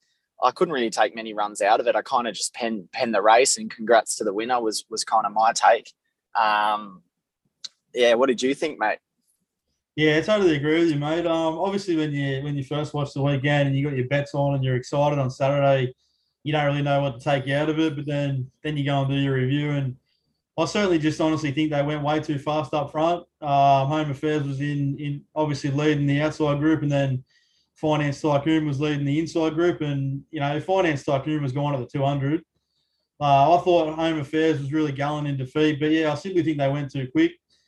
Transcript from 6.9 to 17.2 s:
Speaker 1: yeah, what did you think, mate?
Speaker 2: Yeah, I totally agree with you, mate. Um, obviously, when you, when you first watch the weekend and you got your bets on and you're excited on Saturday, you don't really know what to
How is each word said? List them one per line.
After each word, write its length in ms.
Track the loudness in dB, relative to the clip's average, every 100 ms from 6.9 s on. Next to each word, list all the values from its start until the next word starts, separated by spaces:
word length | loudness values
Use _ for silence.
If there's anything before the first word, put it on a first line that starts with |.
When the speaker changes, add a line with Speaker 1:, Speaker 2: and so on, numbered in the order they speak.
| -16 _ _ _ _ _ _ -20 -20 _
Speaker 1:
yeah, 200 | 2 4
what 140 | 4 2
did 140 | 2
you 120 | 0
think, 240 | -2 -4 -4
mate? 220 | -4 -4 _ _ _ _ _ _ _ _ _ 0
Speaker 2:
Yeah, 220 | 2 2
I 40 |
totally 340 | 2 2 4 2
agree 240 | 2 2
with 120 | 2
you, 60 | 0
mate. 280 | -2 -2 -2
Um, 320 | 0 -2 -2
obviously, 380 | -4 -4 -2 -2
when 160 | -2
you, 320 | -2 -4 -4
when 120 | -4 -6
you 80 |
first 300 | -4 -6 -4
watch 200 | -4 -4
the 80 | -2
weekend 460 | -2 0 0 2 2
and 80 | 0
you 80 |
got 140 | -2 -4
your 100 | -2
bets 280 | -2 -2 -2
on 180 | -2
and 100 | 0
you're 120 | 0 -2
excited 420 | -2 0 0 0
on 140 | -2
Saturday, 640 | -2 0 2 2 2 0 -6 _ _ _ _ -4
you 60 |
don't 120 | 0 0
really 160 | 0
know 200 | 0 0
what 180 | 0
to 40 | -4